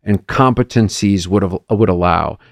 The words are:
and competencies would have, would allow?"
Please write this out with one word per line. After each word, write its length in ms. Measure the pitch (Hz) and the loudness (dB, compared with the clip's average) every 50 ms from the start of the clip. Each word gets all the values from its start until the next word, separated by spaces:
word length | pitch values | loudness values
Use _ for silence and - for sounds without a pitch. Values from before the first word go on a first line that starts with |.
and 240 | - 101 104 92 - | -4 -2 -2 -2 -2
competencies 1000 | - - - 135 127 120 - 123 - - 120 110 98 - - - 101 101 95 85 | -4 0 2 2 2 2 0 -2 0 0 0 0 0 0 -2 0 0 0 0 0
would 160 | 90 95 104 | 0 0 0
have, 160 | 95 92 85 - - - | 0 0 -4 -6 -6 -2
would 220 | 113 101 113 95 | 0 0 2 2
allow?" 480 | 90 87 87 87 85 82 78 76 76 - _ _ | 2 2 0 0 0 0 -2 -4 -6 -10 _ _